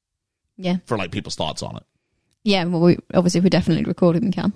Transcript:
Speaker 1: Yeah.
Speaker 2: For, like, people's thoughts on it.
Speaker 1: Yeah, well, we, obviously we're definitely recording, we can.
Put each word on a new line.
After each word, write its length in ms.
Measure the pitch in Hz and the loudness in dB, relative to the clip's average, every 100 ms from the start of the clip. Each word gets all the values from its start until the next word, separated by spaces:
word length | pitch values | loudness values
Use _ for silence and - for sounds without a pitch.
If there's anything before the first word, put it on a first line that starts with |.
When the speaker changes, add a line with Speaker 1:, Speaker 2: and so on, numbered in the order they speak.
| _ _ _ _ _ - | _ _ _ _ _ -8
Speaker 1:
Yeah. 200 | 180 180 - | -4 -4 -4
Speaker 2:
For, 100 | 110 | -6
like, 140 | 90 | -4
people's 260 | 104 - - | -8 -8 -6
thoughts 260 | 80 - | -6 -6
on 140 | - 57 | -10 -12
it. 60 | - _ _ _ _ _ | -16 _ _ _ _ _
Speaker 1:
Yeah, 220 | 220 196 | 0 0
well, 160 | 170 175 | 0 2
we, 180 | 175 - - | 4 2 0
obviously 260 | - 175 175 | 0 2 2
we're 80 | 185 | 2
definitely 340 | - 185 156 | 2 2 0
recording, 400 | - 180 175 165 | -2 0 2 2
we 60 | 202 | -2
can. 200 | 185 196 | -2 -4